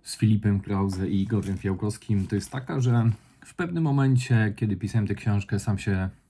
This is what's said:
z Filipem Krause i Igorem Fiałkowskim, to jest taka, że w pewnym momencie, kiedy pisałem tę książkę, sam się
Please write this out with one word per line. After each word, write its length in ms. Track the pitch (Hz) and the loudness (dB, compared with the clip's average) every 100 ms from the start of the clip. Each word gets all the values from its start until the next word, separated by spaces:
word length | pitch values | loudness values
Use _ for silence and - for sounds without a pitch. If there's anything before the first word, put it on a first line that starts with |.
z 140 | - - | -12 0
Filipem 420 | 107 104 104 98 | 2 4 2 0
Krause 500 | 98 98 98 95 95 | 0 -2 -2 -2 -2
i 120 | 98 | -2
Igorem 360 | 98 107 95 95 | 0 -2 -2 -4
Fiałkowskim, 680 | 98 90 107 - - 104 95 | -4 -2 -4 -6 -2 -2 0
to 80 | |
jest 160 | 101 - | -2 -4
taka, 280 | 135 127 139 | -10 -4 0
że 300 | 123 117 113 107 _ _ | 2 4 2 0 _ _
w 100 | - | -16
pewnym 280 | - 175 170 | -6 -4 0
momencie, 720 | 160 139 135 127 123 117 104 | 2 4 4 2 4 2 2
kiedy 220 | 104 110 95 | 0 -2 -2
pisałem 300 | 101 117 101 | -2 -2 0
tę 80 | |
książkę, 440 | 98 113 101 - 101 | -2 0 0 0 -4
sam 180 | - 98 | -2 -2
się 320 | - 95 95 - | 0 -2 -2 -6